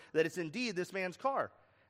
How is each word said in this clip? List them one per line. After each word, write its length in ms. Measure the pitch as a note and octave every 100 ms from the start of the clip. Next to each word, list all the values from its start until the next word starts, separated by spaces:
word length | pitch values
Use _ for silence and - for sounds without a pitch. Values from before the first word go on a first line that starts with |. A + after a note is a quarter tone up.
| -
that 120 | D3+ D#3+
it's 120 | F3+
indeed 400 | D#3+ F#3 A#3+ F3+
this 160 | F3
man's 240 | F#3+ F#3 -
car. 340 | C4+ C4+ A2 - _ _ _